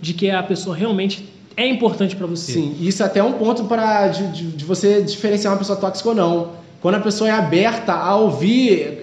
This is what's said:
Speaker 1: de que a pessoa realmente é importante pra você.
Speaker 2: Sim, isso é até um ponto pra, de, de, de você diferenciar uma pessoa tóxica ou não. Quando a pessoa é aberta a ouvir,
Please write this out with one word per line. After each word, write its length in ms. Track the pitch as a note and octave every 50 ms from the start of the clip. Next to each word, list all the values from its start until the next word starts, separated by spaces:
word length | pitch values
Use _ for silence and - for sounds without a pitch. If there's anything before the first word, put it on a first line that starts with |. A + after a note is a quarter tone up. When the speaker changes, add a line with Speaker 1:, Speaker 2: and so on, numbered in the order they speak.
Speaker 1:
de 120 | D#3 E3
que 180 | E3+ - G3 F#3+
a 120 | F#3+ F#3 F3+
pessoa 320 | - F3+ - - F#3+ D#3+
realmente 500 | D#3+ G#3+ A#3 G3+ F#3+ G3 G3 - - - - - - - - -
é 100 | G#3+ B3
importante 480 | C4 B3 - A#3+ G3+ - - G3 F3+ -
pra 120 | - F3+
você. 260 | E3 E3+ E3 - C#3
Speaker 2:
Sim, 240 | B2 E3 D3 C#3+ D3+ E3
isso 220 | E3+ G3 F#3+ -
é 40 | G#3
até 160 | - - G3
um 100 | G#3 B3+
ponto 320 | B3 - G#3+ A3+ A#3 A#3 G3+
pra, 440 | G#3 A#3 A3+ A3 A3 G#3+ G#3 G3 F#3
de, 180 | D#3 F#3+ G3 F3
de, 160 | D3+ D#3+ E3+ E3
de 120 | D#3 C#3+ D3
você 380 | F3 F#3 - G#3 G3+ G#3 G3+
diferenciar 500 | G3 - - - A3 G#3 G#3 G3+ G#3+ G3 G3
uma 40 | G3
pessoa 180 | G3 G3+ G3 F#3+
tóxica 300 | G3 F#3 F#3 - - A#3
ou 40 | A3+
não. 480 | G#3 F3 E3+ F3 E3+ E3+ - - - - - - -
Quando 140 | - F3+ G3+
a 40 | G3+
pessoa 300 | G#3 G#3+ G3 - A3 A3
é 20 |
aberta 600 | G#3+ A3 F3 D3 E3+ F3 G#3 A#3 A3+ - - G3 E3+
a 220 | E3 E3+ F#3 G3+
ouvir, 840 | G#3+ A3 F#3+ C3+ B2+ E3+ G#3 A#3+ B3+ C4 A3+ F3+ D#3+ - - - -